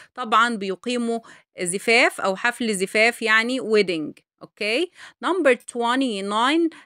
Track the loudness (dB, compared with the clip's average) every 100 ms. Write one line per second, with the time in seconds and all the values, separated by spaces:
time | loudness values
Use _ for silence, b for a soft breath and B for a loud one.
0 | B -12 0 2 2 0 -6 -6 -4 -4
1 | -2 -4 B B B -8 -6 -4 2 4
2 | 4 2 -4 -2 -2 -2 -4 -2 -2 2
3 | 2 2 0 2 2 -4 0 2 2 -2
4 | -6 -12 _ _ -20 -8 -4 -2 -4 B
5 | B _ -4 2 2 2 0 -4 -2 0
6 | 0 -2 -4 0 2 2 0 B